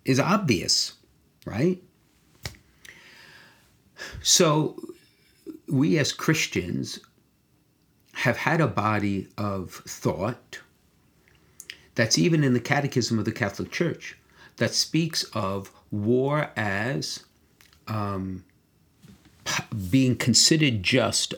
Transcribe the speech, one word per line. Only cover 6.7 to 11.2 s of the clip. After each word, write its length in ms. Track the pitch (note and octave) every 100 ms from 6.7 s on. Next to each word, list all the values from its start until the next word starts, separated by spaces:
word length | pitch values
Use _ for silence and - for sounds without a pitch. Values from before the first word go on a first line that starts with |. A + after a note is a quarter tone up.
| C2+ - - - _ _ _ _ _ _ _ _ _ _
have 240 | - B2+ A2
had 220 | - D#3+
a 80 | C#3
body 640 | G2+ G#2 G#2+ G2+ G2 - -
of 340 | G#2 G2 F2+ - -
thought 720 | - B2 - G#2+ B2 - - - _ _ _ _ _